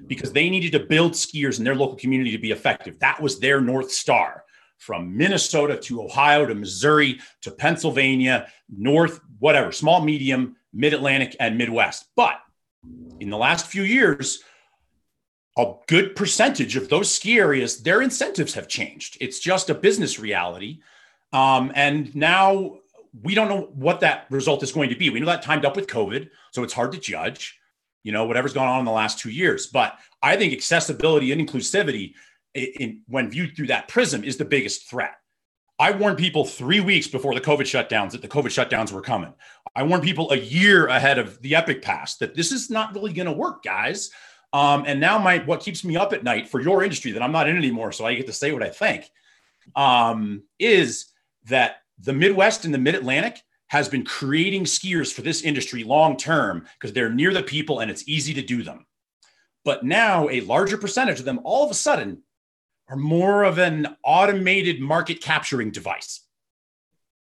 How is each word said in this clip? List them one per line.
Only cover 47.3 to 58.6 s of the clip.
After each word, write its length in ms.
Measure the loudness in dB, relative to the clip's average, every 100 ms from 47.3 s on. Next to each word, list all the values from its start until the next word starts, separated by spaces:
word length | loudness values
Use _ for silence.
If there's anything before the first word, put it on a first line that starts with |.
not 180 | 0 2
in 80 | 2
anymore, 340 | 0 -2 -6
so 140 | -4 -4
I 100 | -4
get 120 | -6
to 60 |
say 180 | -6 -4
what 120 | -2
I 60 | -6
think, 400 | -2 -2 -2 -8 _ _ _ _ _ _ 0
um, 640 | 4 6 4 0 -4 -8 -12 -2
is 460 | 4 4 4 -2 -12 _ _ _ -2
that 320 | 2 2 -2 _ _
the 120 | -4
Midwest 540 | 2 4 4 4 2 -2
and 80 |
the 60 | 0
Mid-Atlantic 600 | 0 0 0 0 -2 -6 _ _ -4
has 200 | -2 0
been 160 | -2
creating 600 | -4 -6 -2 0 0 -2
skiers 500 | -2 -4 -2 -4 -4
for 80 | -6
this 220 | -6 -4
industry 400 | -2 -2 -4 -8
long-term 800 | 0 4 4 2 -2 0 0 -4 -10 -14
'cause 120 | -8
they're 220 | -2 0
near 180 | 2 2
the 120 | 2
people 360 | -2 -4 -4 -4
and 100 | -4
it's 140 | -8 -6
easy 260 | -6 -4
to 80 | -6
do 220 | -6 -6